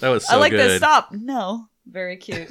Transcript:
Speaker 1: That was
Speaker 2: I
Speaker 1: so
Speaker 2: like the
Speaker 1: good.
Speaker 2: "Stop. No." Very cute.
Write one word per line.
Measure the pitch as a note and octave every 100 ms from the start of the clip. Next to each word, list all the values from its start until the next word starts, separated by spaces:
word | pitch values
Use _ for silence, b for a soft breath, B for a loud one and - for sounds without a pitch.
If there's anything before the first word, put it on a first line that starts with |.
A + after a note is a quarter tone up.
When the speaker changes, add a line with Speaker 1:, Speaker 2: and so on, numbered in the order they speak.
Speaker 1:
That | C3
was | A#2
Speaker 2:
I | -
Speaker 1:
so | -
Speaker 2:
like | -
the | G#2
Speaker 1:
good. | G2 F#2
Speaker 2:
"Stop. | D4+ C#4 -
No." | G#3 A#3+ B3+ F#3+ A3+ A3 _ -
Very | F#3 F3+ F#3
cute. | - E3+ E3